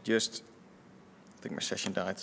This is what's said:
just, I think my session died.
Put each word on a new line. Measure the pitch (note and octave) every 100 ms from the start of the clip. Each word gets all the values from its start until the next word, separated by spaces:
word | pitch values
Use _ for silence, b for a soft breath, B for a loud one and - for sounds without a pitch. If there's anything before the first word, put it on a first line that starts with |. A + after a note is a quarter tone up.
just, | A2 A2+ - - - - - - - - - - - -
I |
think | - -
my |
session | - - G2+
died. | G2 F#2 F#2+